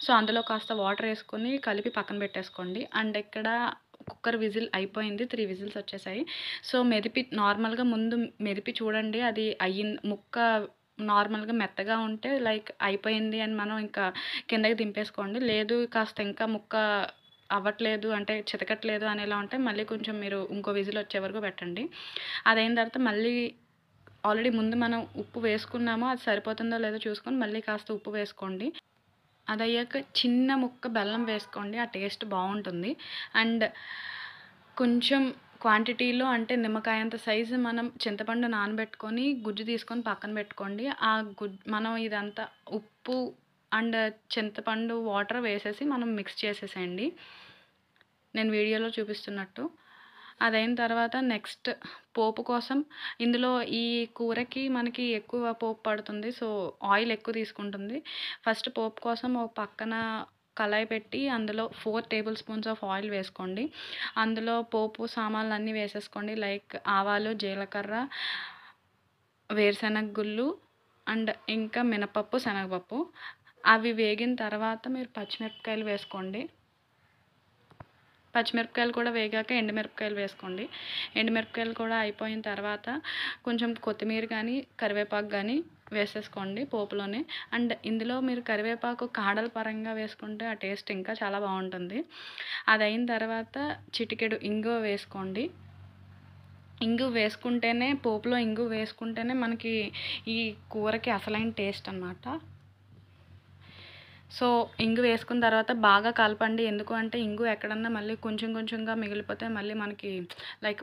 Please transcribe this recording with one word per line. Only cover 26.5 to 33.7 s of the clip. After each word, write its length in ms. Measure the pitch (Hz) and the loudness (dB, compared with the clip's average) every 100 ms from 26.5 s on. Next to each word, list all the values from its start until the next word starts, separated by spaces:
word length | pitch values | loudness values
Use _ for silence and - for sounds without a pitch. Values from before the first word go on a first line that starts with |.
| 220 226 233 | -2 -2 0
లేదో 200 | 220 220 220 | 0 -2 -4
చూసుకొని 300 | 208 - 262 | -4 -2 0
మళ్ళీ 240 | 214 220 | 0 -2
కాస్త 320 | 220 214 - | -2 -4 -4
ఉప్పు 180 | 208 208 | -6 -4
వేసుకోండి. 640 | 208 202 - 190 185 240 339 _ _ _ _ _ _ - | -4 -4 -6 -6 -4 -4 -6 _ _ _ _ _ _ -4
అదయ్యాక 480 | 214 226 233 240 277 | 0 2 2 0 -4
చిన్న 580 | 277 - 240 247 262 | -6 -2 2 4 4
ముక్క 320 | 269 247 - 254 | 4 0 -4 -2
బెల్లం 380 | 226 202 226 | 0 0 0
వేసుకోండి, 540 | 233 214 - 202 202 226 | -2 -2 -4 -8 -6 -4
ఆ 60 | |
టేస్ట్ 400 | 233 190 202 - | -4 -4 -6 -6
బాగుంటుంది. 720 | 220 190 185 208 196 175 185 320 - - - 220 | -4 0 0 -2 -4 -4 -4 -4 -8 -10 0 2
And 300 | 226 233 220 | 4 4 2